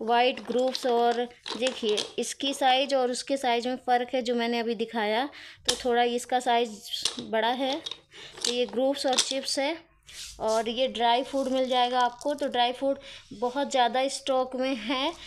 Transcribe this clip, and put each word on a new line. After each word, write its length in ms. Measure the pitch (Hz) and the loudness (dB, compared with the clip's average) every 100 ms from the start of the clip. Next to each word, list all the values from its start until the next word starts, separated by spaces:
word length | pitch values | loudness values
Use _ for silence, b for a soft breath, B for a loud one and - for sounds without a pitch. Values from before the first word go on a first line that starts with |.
वाइट 380 | 220 240 247 240 | 2 4 4 2
ग्रुप्स, 460 | 214 233 254 254 262 | -2 2 2 2 2
और 420 | 233 240 233 240 B B 214 | 4 4 2 -2 B B -2
देखिए 400 | 254 - 220 208 - - | -2 0 0 0 -2 -4
इसकी 340 | 240 - 277 | -6 -4 -4
साइज 400 | 277 269 254 269 | 2 4 4 4
और 180 | 269 254 | 2 2
उसके 260 | 247 - 277 | -2 -2 -2
साइज 300 | 254 233 240 | 2 0 0
में 80 | 254 | -2
फ़र्क 380 | - 247 247 | 2 2 2
है 80 | 262 | -2
जो 140 | 240 240 | 0 0
मैंने 240 | 233 240 | 0 0
अभी 160 | 226 226 | 0 -2
दिखाया, 540 | 226 233 208 220 285 B B B - | -2 -2 0 0 -2 B B B -4
तो 60 | - 254 | -2 2
थोड़ा 180 | 233 | 2
इसका 360 | 240 240 - 254 | 4 0 0 0
साइज 300 | 247 233 240 208 - - - - | 2 2 2 -4 -10 -6 -6 -6
बड़ा 280 | 233 220 220 | -4 0 0
है। 340 | 247 262 294 - - B B B B - | 0 -2 -4 -6 -12 B B B B -2
तो 60 | |
ये 140 | 240 240 | 0 -2
ग्रुप्स 400 | 214 262 277 285 | 0 0 0 0
और 100 | 254 | 0
चिप्स 440 | - 269 269 - | 0 -4 -4 -2
है 180 | 269 330 - _ - B B B | -2 -4 -10 _ -20 B B B
और 300 | 220 220 226 | -2 0 0
ये 180 | 240 262 | 0 -2
ड्राई 360 | 214 233 240 | 2 4 4
फ्रूट 240 | 269 277 262 | 2 -2 0
मिल 200 | 262 262 | 0 2
जाएगा 300 | 254 247 254 | 2 2 2
आपको। 340 | 247 240 285 | 2 0 -4
तो 140 | 294 277 | -2 -2
ड्राई 240 | 240 240 | 2 0
फ्रूट 280 | 247 277 269 B B B | 2 -2 -2 B B B
बहुत 380 | 202 240 262 277 | -6 -4 -2 0
ज़्यादा 360 | 269 240 233 269 | 2 2 2 0
स्टॉक 480 | - - 262 254 254 | -2 -2 0 0 -2
में 200 | 262 262 | -2 -2
है, 380 | 214 269 294 339 | -2 -2 -2 -4